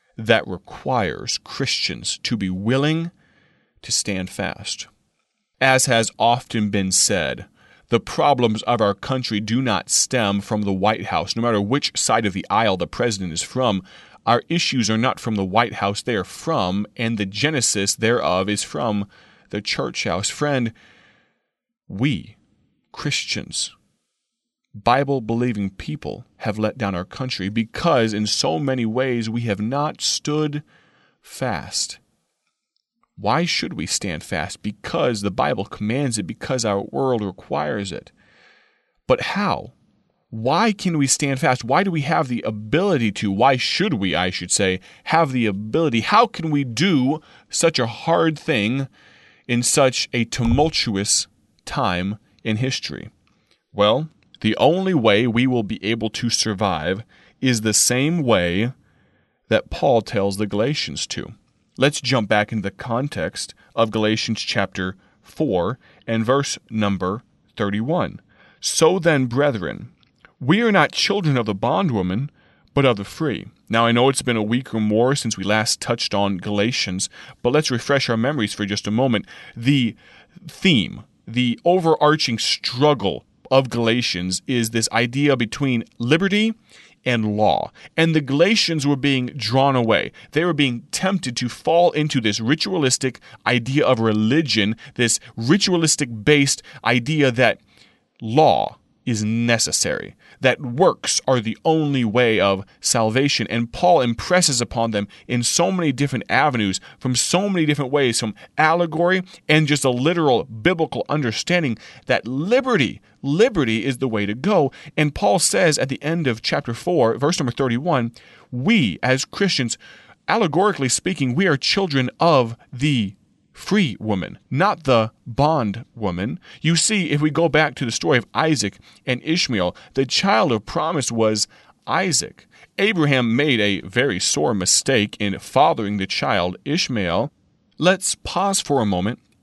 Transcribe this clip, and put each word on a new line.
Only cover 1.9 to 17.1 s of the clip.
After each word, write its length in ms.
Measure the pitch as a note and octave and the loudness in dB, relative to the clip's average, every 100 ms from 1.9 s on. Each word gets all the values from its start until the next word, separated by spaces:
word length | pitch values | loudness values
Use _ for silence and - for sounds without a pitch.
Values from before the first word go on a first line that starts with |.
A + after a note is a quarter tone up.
| B1 - - | -6 -8 -8
to 140 | - A2+ | -4 -2
be 120 | F#2+ | -2
willing 600 | F#2 G#2 C3 D3 D#3+ E3+ - _ _ _ _ _ _ | -2 0 2 2 0 -4 -10 _ _ _ _ _ _
to 80 | - | -6
stand 400 | - - F#2+ F#2 | -4 -2 -4 -6
fast. 560 | - F#2 - - - - _ _ _ _ _ _ - | -6 -6 -8 -10 -12 -14 _ _ _ _ _ _ 0
As 260 | C3+ C3 C3+ | 4 4 4
has 260 | A#2 A2 - | 2 2 2
often 540 | A2+ B2 - A2+ G#2 | 2 2 -2 -2 0
been 220 | G2+ F#2+ | 0 0
said, 540 | F#2 - G2 C#2+ C2 - _ _ _ _ | 0 2 0 -2 -6 -12 _ _ _ _
the 100 | A#2 | -2
problems 640 | - - D3 C3 A#2+ G#2+ | -2 0 2 4 2 0
of 180 | - B2 | -2 2
our 140 | G#2 | 2
country 460 | G2 - C3 B2 G#2 | 0 -4 -4 -2 -4
do 200 | G#2+ A#2 | -2 -2
not 300 | C3 F#2+ - | 0 -2 0
stem 500 | - - B2+ G#2 G2+ | -2 0 0 0 -2
from 220 | G2 G#2+ | -2 -2
the 100 | G2+ | -2
White 340 | F#2+ G#2 A2 F2+ | 0 0 0 -2
House. 280 | F2 F#2 | -4 -4
No 80 | A2+ | -2
matter 180 | A#2+ G#2+ | 0 0
which 360 | G2+ C#3 - - | 0 -2 -2 -4
side 280 | - A#2 | 0 0
of 100 | G#2+ | 0
the 120 | F#2 - | -4 -2
aisle 280 | G#2+ A2+ F#2+ | 2 2 0
the 100 | F2 | -2
president 460 | - A#2+ G2 F2+ | -2 -2 -2 -6
is 100 | D#2+ | -6
from, 400 | - B2+ B2+ F#2+ F#2 - - - | -6 -2 0 0 -4 -16 -20 -6
our 200 | - A#2+ - | 0 0 0
issues 400 | E3+ - C3 G#2 | -2 0 -2 0
are 80 | A2 | 0
not 200 | B2 - | -2 -2
from 160 | - | -4
the 100 | G#2+ | -2
White 300 | F#2+ G#2+ A#2+ | 0 0 0
House. 280 | - G2+ G2+ | -2 -4 -2
They 120 | - | -4
are 80 | A2 | -4
from, 640 | F#2 - - D#3 F#2 F#2+ G#2 - | -4 -8 -4 0 0 -2 -4 -6
and 220 | A2+ | -4